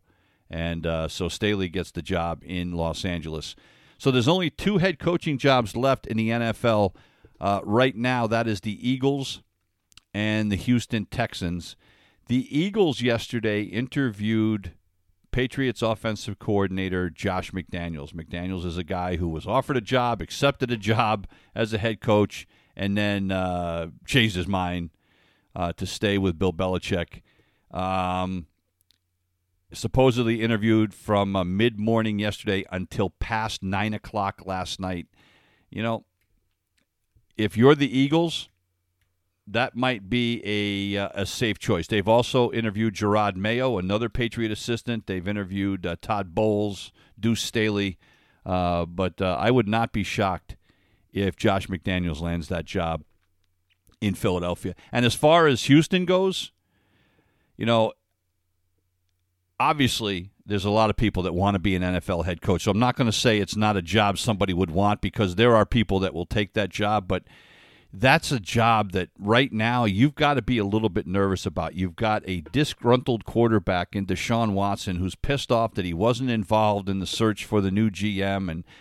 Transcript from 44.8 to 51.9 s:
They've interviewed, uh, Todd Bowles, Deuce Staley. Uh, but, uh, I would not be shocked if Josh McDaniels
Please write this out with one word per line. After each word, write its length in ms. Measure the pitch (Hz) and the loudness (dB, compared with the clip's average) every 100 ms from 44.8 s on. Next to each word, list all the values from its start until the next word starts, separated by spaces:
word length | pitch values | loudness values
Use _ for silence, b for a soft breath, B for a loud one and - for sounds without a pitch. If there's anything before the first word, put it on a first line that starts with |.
| - 113 - | -4 -6 -4
They've 220 | 95 87 | -4 -2
interviewed, 580 | 104 95 98 98 98 87 | -4 -4 -2 -2 -2 -4
uh, 120 | 85 | -8
Todd 320 | - 104 95 | -4 -4 -2
Bowles, 580 | 87 110 104 104 98 - b b b | 0 2 2 -2 -6 -14 b b b
Deuce 220 | 110 113 | -2 0
Staley. 560 | - 120 107 101 98 90 b b b b - | -2 0 0 0 -2 -4 b b b b -4
Uh, 400 | 92 87 87 85 | -2 0 0 -2
but, 360 | 87 92 - | -2 -4 -2
uh, 140 | 95 78 | -2 0
I 140 | 101 | 2
would 160 | 127 104 | 2 2
not 240 | 110 117 | 0 -2
be 120 | 107 | -4
shocked 520 | 92 - 98 92 - - _ _ _ _ _ | -4 -2 -2 -2 -8 -20 _ _ _ _ _
if 240 | 95 98 - | -2 -2 0
Josh 320 | 110 98 - | 0 0 -2
McDaniels 540 | 92 - | -6 -2